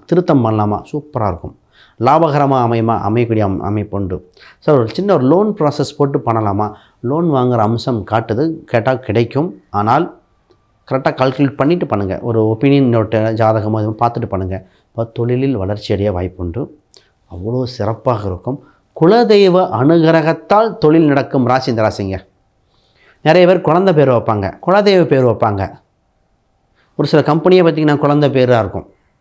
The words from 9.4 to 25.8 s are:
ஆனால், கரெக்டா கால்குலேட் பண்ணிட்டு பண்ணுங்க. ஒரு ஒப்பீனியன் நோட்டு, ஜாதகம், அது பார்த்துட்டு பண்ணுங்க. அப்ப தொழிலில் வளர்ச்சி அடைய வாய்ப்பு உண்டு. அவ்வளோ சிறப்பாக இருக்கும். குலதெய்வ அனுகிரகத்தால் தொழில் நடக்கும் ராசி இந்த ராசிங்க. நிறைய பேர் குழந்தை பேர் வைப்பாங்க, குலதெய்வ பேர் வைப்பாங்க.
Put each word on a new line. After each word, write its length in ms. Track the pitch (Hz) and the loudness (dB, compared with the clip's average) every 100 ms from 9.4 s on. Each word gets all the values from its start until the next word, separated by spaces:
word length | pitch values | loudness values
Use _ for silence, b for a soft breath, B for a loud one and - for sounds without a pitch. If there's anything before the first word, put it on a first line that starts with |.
| 180 - _ | -4 -8 _
ஆனால், 500 | 190 107 139 175 - _ _ _ _ _ _ - | -4 0 0 -2 -10 _ _ _ _ _ _ -6
கரெக்டா 240 | 135 151 | -4 -2
கால்குலேட் 420 | 139 131 139 139 - | -2 -2 0 -2 0
பண்ணிட்டு 300 | 139 175 180 | 0 0 -2
பண்ணுங்க. 320 | 104 95 92 | -4 -4 -6
ஒரு 220 | 120 113 | -2 0
ஒப்பீனியன் 440 | 110 110 143 139 127 | 0 0 2 2 2
நோட்டு, 440 | 113 107 110 110 | 0 0 -2 -2
ஜாதகம், 420 | 110 110 110 107 | 0 2 2 0
அது 160 | 110 107 | -2 -4
பார்த்துட்டு 360 | 110 117 117 107 | -2 -2 -2 -6
பண்ணுங்க. 400 | 95 95 92 b b b | -6 -6 -8 b b b
அப்ப 160 | - | -10
தொழிலில் 520 | 117 - 120 123 139 113 | -8 -6 -4 -2 -2 -2
வளர்ச்சி 380 | 95 107 - | -4 -6 -4
அடைய 180 | 98 104 | -2 -2
வாய்ப்பு 320 | 90 92 - | -2 -6 -8
உண்டு. 340 | 87 113 - - _ b b b - | -8 -8 -10 -14 _ b b b -20
அவ்வளோ 340 | 92 107 127 | -12 -6 -6
சிறப்பாக 600 | 123 - 101 113 131 110 101 | -6 -6 -6 -4 -2 -2 -4
இருக்கும். 360 | 87 - 139 b b b - | -8 -8 -10 b b b 0
குலதெய்வ 680 | 165 233 214 208 190 185 185 113 | 2 4 4 4 4 2 0 0
அனுகிரகத்தால் 960 | 143 170 160 160 156 156 - 202 226 - | 2 4 4 2 0 -2 0 0 0 0
தொழில் 280 | 151 165 151 | 2 4 4
நடக்கும் 400 | 139 127 139 120 | 0 0 -2 0
ராசி 240 | 110 139 | 0 -2
இந்த 120 | 113 | 0
ராசிங்க. 360 | 110 98 98 92 - _ _ _ _ b b b b b | -2 -2 -6 -8 -12 _ _ _ _ b b b b b
நிறைய 240 | 151 175 180 | 2 6 6
பேர் 140 | 180 | 4
குழந்தை 340 | 151 170 190 | 2 2 2
பேர் 140 | 151 135 | 4 4
வைப்பாங்க, 440 | 117 113 104 98 - 175 | 2 0 -2 -4 -6 0
குலதெய்வ 380 | 202 202 185 | 2 4 2
பேர் 200 | 151 135 | 2 2
வைப்பாங்க. 480 | 123 - 113 98 92 - | 2 0 -2 -2 -6 -10